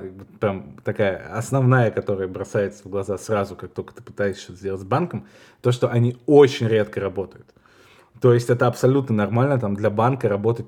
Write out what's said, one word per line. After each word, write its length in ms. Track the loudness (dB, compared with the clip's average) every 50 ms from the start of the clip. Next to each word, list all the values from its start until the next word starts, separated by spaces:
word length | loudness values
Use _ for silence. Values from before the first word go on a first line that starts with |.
| -10 -12 -14 -16 -20 -20 -8 -4
прям 380 | -2 -2 -2 -4 -8 -14 -18 -10 -10
такая 480 | -8 -2 0 0 0 -2 -4 -8 -10 -8
основная, 540 | -8 -6 -2 0 2 4 4 4 4 4 2
которая 360 | 0 -2 -4 -4 -4 -4 -4
бросается 560 | -6 -6 -8 -10 -4 -2 -2 -2 -2 -4 -10 -14
в 40 | -8
глаза 260 | -6 -6 -4 -4 -6 -6
сразу, 360 | -4 -2 -2 -2 -2 -4 -8
как 160 | -14 -16 -12
только 220 | -12 -12 -12 -12 -16
ты 80 | -20
пытаешься 400 | -20 -18 -8 -4 -4 -4 -4 -6 -12
что-то 160 | -18 -18 -12
сделать 220 | -8 -8 -8 -8
с 20 | -4
банком, 440 | -4 -2 -2 -2 -4 -6 -10 -12 -14 -20 -20 -20 -20 _ _
то, 100 | -2 0
что 180 | 0 2 0 0
они 280 | 2 2 0 0 -2 -4 0
очень 420 | 6 8 8 8 8 6 0 -2
редко 320 | 0 2 0 0 -2 -4 -6
работают. 460 | -6 -4 -4 -6 -8 -10 -12 -20 -20 _ _ _ _ _ _ _ _ _ _ -20 _ _ _ 0
То 120 | 4 4 4
есть 160 | 4 4 0
это 180 | 0 2 2
абсолютно 480 | 0 2 2 2 2 2 2 0 0 0
нормально 440 | 0 0 0 2 0 2 2 0 0
там 160 | -2 -2 -4
для 140 | -2 -2 0
банка 380 | 0 2 2 2 2 0 0 -2
работать 360 | -2 0 0 0 -2 -2 -6